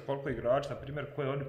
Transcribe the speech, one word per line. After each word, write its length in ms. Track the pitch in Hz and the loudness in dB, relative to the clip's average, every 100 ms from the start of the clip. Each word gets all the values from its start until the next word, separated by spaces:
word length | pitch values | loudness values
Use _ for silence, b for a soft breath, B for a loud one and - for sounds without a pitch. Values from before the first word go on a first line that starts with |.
| - | -2
koliko 220 | 139 139 | -2 -2
igrača, 420 | 113 120 135 139 | 0 4 4 4
na 100 | 107 | -4
primjer, 340 | - 147 - | -6 -6 -4
koje 140 | - 135 | -2 0
oni 140 | 143 | 0